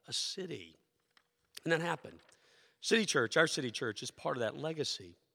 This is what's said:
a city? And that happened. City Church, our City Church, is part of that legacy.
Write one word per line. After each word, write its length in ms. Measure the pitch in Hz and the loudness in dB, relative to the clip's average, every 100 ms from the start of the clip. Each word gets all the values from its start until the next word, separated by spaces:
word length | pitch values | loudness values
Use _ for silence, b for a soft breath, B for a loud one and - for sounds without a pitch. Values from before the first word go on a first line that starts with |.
| - | -6
a 40 | |
city? 640 | - - 196 180 131 82 - _ _ _ _ _ _ _ - | -4 -4 -6 -8 -8 -12 -20 _ _ _ _ _ _ _ -6
And 100 | 165 | 2
that 80 | 165 | 2
happened. 380 | 170 160 - 82 _ b b b b b | 2 -2 -6 -18 _ b b b b b
City 240 | - 226 | 4 4
Church, 320 | 196 143 117 160 | 6 4 4 4
our 100 | 165 | 4
City 240 | - 127 | 2 -4
Church, 320 | - 120 - | -4 -4 -4
is 80 | 131 | -8
part 260 | - 156 131 | -6 -4 -2
of 40 | |
that 160 | 110 135 | -2 -2
legacy. 580 | 156 160 131 - 90 87 _ | -6 -2 -4 -4 -10 -20 _